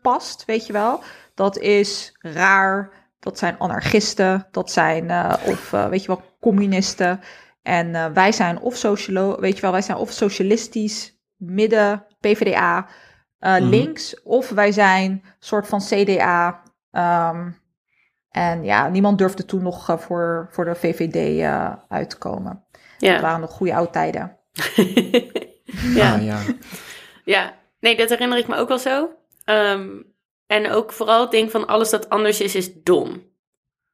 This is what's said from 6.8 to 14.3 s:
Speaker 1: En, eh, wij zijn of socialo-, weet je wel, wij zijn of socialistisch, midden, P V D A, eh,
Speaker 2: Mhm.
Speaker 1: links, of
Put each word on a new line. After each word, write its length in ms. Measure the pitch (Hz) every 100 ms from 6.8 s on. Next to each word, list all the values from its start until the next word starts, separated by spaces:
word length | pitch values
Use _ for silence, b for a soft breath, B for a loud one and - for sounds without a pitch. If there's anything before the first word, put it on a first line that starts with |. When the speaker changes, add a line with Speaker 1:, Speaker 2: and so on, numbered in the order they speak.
| 190 - 180 185 B B B B
Speaker 1:
En, 340 | - 175 170 165
eh, 100 | 165
wij 260 | 156 196
zijn 280 | 220 180 170
of 160 | - -
socialo-, 640 | 214 202 - 190 196 -
weet 160 | 190 190
je 60 |
wel, 100 | 190
wij 100 | 185
zijn 160 | 196 -
of 140 | -
socialistisch, 1080 | - 202 - 190 226 - 226 214 - - _ _ -
midden, 680 | 175 190 220 220 202 208 - _
P 60 | 208
V 240 | 214 202
D 40 | 180
A, 320 | 175 175 190 b b b b -
eh, 160 | 190 185
Speaker 2:
Mhm. 80 | 123
Speaker 1:
links, 520 | 220 294 320 - -
of 260 | -